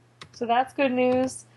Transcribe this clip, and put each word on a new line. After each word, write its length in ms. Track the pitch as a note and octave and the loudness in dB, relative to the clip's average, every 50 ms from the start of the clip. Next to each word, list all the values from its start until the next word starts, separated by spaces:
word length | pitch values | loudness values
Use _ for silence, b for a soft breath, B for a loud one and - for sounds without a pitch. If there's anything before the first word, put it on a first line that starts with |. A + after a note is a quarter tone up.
| _ _ _ - - - | _ _ _ -20 -20 -16
So 140 | - - A#3+ | -12 -6 -2
that's 280 | A3+ A#3 B3 C4 C4 - | 0 0 0 0 -2 0
good 200 | - C#4 C4 B3+ | 0 0 0 2
news. 520 | B3+ B3+ B3+ B3+ B3+ C4 C4 - - - B B | 2 2 2 2 2 0 -2 -4 -10 -18 B B